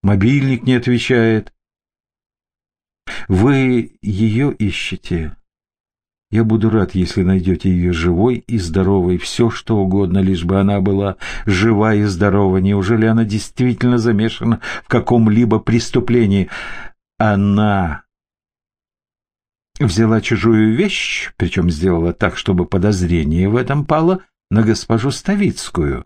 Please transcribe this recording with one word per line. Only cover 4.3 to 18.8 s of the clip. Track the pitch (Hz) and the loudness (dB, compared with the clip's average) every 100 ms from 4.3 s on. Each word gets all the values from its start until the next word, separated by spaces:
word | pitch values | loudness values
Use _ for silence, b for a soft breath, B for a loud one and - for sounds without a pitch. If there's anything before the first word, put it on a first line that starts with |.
| 107 143 | 0 -2
ищете? | - 104 87 - 90 - 87 78 - _ _ _ _ _ _ _ _ _ | -2 -4 -4 -8 -10 -6 -6 -6 -10 _ _ _ _ _ _ _ _ _
Я | 104 | 0
буду | 113 110 110 | 2 2 2
рад, | 110 92 | 0 0
если | 95 90 - | -2 -2 0
найдете | 90 95 87 87 98 | 0 0 0 -2 0
ее | 90 87 | 0 0
живой | 85 85 85 117 117 - | 0 0 2 0 0 -4
и | 117 | -6
здоровой. | 85 87 95 98 90 90 | -2 -2 0 0 0 -2
Все, | - - 117 | -4 -2 -2
что | - - 110 | -2 -4 -2
угодно, | 95 98 95 95 | 0 0 0 0
лишь | 95 92 | 0 0
бы | 87 95 | 0 0
она | 98 101 | 2 0
была | 95 98 101 92 B B - | 0 0 -2 -6 B B -2
жива | 92 110 104 110 | 0 2 2 2
и | 104 | 2
здорова. | 104 90 101 101 98 92 | 0 0 0 2 2 2
Неужели | 95 101 92 117 110 | 2 0 0 2 2
она | 113 | 2
действительно | 110 107 - - 123 117 123 123 | 0 -4 -6 -2 -2 0 0 2
замешана | 113 104 110 - 113 117 B B | 2 0 0 -2 -2 -2 B B
в | - | -2
каком-либо | 123 - 123 110 104 120 107 | -2 2 2 4 4 2 0
преступлении? | - 117 - 131 120 120 107 98 92 B B B B - _ _ | 0 -2 0 -2 0 0 2 0 -2 B B B B -20 _ _
Она | 107 101 101 101 107 101 87 73 _ _ _ _ _ _ _ _ | 0 2 2 2 2 0 -2 -6 _ _ _ _ _ _ _ _